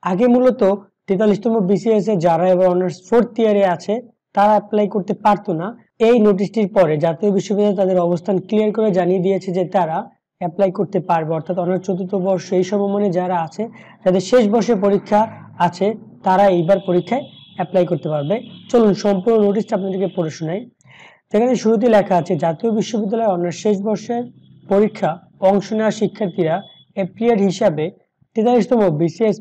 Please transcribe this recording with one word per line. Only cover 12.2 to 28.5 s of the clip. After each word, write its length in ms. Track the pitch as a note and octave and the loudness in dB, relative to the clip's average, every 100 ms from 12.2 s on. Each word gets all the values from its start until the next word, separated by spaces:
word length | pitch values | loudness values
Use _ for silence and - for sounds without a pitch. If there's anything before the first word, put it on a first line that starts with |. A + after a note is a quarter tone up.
| F#3 F#3+ F#3 | -2 -4 -2
এই 100 | F#3 | -2
সমমানে 480 | F#3 G#3 G3+ G3+ G#3 | 0 -2 -2 -2 -2
যারা 320 | F3 F3+ F3+ | -2 -2 -4
আছে, 260 | D#3+ - A3+ - - - | -4 -8 -10 -10 -20 -6
যাদের 160 | - F#3 | 0 0
শেষ 280 | F#3 B3 G#3 | 2 2 4
বর্ষে 260 | A#3 G3 | 2 2
পরীক্ষা 540 | A3+ G3+ G3 - G#3 A3 - - - | 0 2 0 0 0 0 -4 -20 -2
আছে, 360 | F3 F3 G3 A3 - - | -2 0 -4 -4 -14 -8
তারা 260 | - F#3 G3+ | 0 4 4
এইবার 280 | F3+ E3 G3 - | 4 2 0 2
পরীক্ষায় 380 | F3+ F3 B3+ C#4 - - | -2 0 -6 -6 -20 -20
apply 320 | - F3+ F#3+ F3 | -10 -4 0 0
করতে 220 | E3+ E3 | -2 -4
পারবে। 320 | D3+ C#3+ G#3+ - - - | -4 -2 -4 -6 -20 -2
চলুন 240 | A#3+ A3 | 2 2
সম্পূর্ণ 500 | G3 G#3 G3 F#3+ A3+ | 2 0 0 2 2
নোটিশটা 320 | G3+ G3+ G#3+ A3 | 2 0 -2 -4
আপনাদেরকে 320 | F#3+ F#3 F#3+ F3+ | -4 -4 -4 -4
পড়ে 140 | D#3+ | -6
শোনাই। 400 | - D#3 F3+ B3 _ _ - - _ _ | -6 -8 -8 -10 _ _ -20 -20 _ _
যেখানে 220 | G#3 A#3+ | 0 0
শুরুতেই 360 | B3 A3 A3 A#3+ | 0 0 2 4
লেখা 260 | A3 G3+ F3+ | 2 2 0
আছে, 200 | F3 F3 | 0 -2
"জাতীয় 360 | E3 D#3+ A#3 | -2 -2 -4
বিশ্ববিদ্যালয়ে 560 | A3 G#3 A3+ G3+ A3+ A3+ | -2 -4 -4 -4 -2 -2
honours 280 | F3 F3 E3 | -2 -4 -4
শেষ 260 | G#3+ G3+ | -2 -2
বর্ষের 420 | G3+ G#3 - A#3+ B3 - _ - - | -2 -6 -6 -8 -8 -16 _ -20 -2
পরীক্ষা 500 | G3 G#3 - E3+ E3+ _ _ | 2 2 0 -4 -6 _ _
অংশ 320 | F#3+ G3+ F#3+ | 0 2 0
নেওয়া 180 | A3 A3 | -2 -2
শিক্ষার্থীরা 720 | - G3 - G#3 D#3+ E3 E3+ - _ _ | 0 -4 -2 -6 -2 -2 -2 -6 _ _
অ্যাপ্লিয়ার 440 | - F#3+ - A3+ A3+ | -8 -8 -2 0 2
হিসাবে 520 | G3+ F3+ A3 D3+ D#3 - _ _ _ | 2 2 0 0 -6 -8 _ _ _
তেতাল্লিশতম 560 | - A3 | -2 2